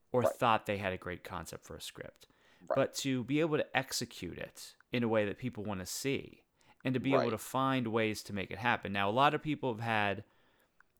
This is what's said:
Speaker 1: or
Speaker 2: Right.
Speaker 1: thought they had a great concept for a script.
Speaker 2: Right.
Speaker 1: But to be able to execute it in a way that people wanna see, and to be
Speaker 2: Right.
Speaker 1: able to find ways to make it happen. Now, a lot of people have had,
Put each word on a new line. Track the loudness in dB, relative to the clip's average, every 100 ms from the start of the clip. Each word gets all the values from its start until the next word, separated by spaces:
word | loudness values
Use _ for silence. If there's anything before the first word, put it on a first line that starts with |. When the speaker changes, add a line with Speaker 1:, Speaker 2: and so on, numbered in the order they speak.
| _
Speaker 1:
or | 2
Speaker 2:
Right. | 2
Speaker 1:
thought | 2 4 4 2
they | -2
had | -2
a | -4
great | -6 -10
concept | -8 -10 -10 -14 -14
for | -14
a |
script. | -12 -12 -16 -18 -20 _ _ _ -2
Speaker 2:
Right. | 2
Speaker 1:
But | 2 0
to | -2 0
be | 0 2
able | 2 2
to | 2 0
execute | 0 -4 -6 -8 -10 -8
it | -12 -14 -18 -20 -4
in | 0
a | 2
way | 4 2
that | 0
people | -6 -6
wanna | -6 -6 -6
see, | -4 -2 -2 -6 -18 _ _ _ _
and | -2
to | 0
be | 4
Speaker 2:
Right. | 4
Speaker 1:
able | 4
to | 0
find | -2 0 2 2 2
ways | 2 2 0
to | -6
make | -6 -6
it | -2
happen. | 0 2 0
Now, | 0 2
a |
lot | 4 4
of | 2
people | -2 -2 -2
have | -2
had, | 0 2 2 0 -8 _ _ _ _ _ _